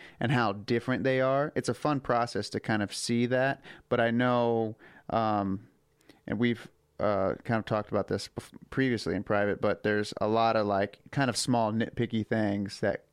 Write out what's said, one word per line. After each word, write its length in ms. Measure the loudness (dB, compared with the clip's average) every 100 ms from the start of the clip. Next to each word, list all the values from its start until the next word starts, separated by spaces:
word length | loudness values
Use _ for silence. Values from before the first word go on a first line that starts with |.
| -14 -4
and 100 | 0
how 220 | 2 0
different 520 | -2 -2 0 0 0
they 180 | 2 2
are. 280 | 2 2 0
It's 140 | -2 -2
a 40 |
fun 260 | -2 0 0
process 500 | 2 2 0 -2 -4
to 100 | -4
kind 220 | -2 0
of 100 | -2
see 320 | -4 -2 0 0
that, 360 | 2 0 -2 -8 -18 -2
but 100 | 2
I 120 | 2
know, 640 | 2 2 2 2 0 -2 -6 -18 -20 -4
um, 600 | 0 2 2 0 -2 -8 _ _ _ -20 -16 -6
and 120 | 0
we've, 300 | 0 0 -6 _ _ -4
uh, 340 | 0 0 0 -2
kind 140 | -2 -2
of 60 |
talked 260 | -2 -4 -2
about 180 | -2 -2
this 200 | -4 -6
bef-, 240 | -12 -14 -16 -8
previously 460 | -2 0 0 -2
in 80 | -4
private, 360 | 0 0 0 0
but 200 | -2 0
there's 280 | 0 0 -2 -2
a 80 | 0
lot 260 | 2 4
of, 120 | 2 2
like, 320 | 2 0 -4 -8
kind 200 | -2 0
of 60 | 0
small 360 | 0 2 2
nitpicky 540 | 0 -2 -2 -2 -2 0
things 540 | 0 2 0 -2 -2
that 240 | -2 -2 -6